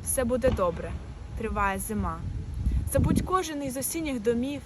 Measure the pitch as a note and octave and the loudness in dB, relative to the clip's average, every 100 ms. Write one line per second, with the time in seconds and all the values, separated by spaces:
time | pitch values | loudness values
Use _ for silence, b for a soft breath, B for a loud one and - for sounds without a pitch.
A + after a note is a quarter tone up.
0 | - - B3 B3 B3+ - F#3 E3+ E3 E3 | -2 0 2 4 4 4 2 0 -6 -8
1 | - - - - A3 G#3 G3+ G3 - G#3+ | -8 -12 -10 -6 -4 0 0 0 -2 -2
2 | F#3 E3 - - - - - B - - | 0 -2 -4 -6 -6 -2 0 B 2 4
3 | - - - F#4 D#4+ D4 C#4 B3+ B3+ E4 | 4 4 4 2 2 -2 -4 -2 -4 -2
4 | D#4+ B3+ G#3 A#3 B3+ C#4+ | -2 0 2 2 0 -4